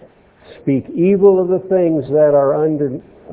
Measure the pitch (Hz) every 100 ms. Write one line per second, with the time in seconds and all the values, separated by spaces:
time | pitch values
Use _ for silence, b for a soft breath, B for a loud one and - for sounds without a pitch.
0 | - _ _ _ - - - 135 - 320
1 | 180 196 196 185 180 185 185 190 175 160
2 | 131 147 151 143 139 151 156 151 143 139
3 | - - -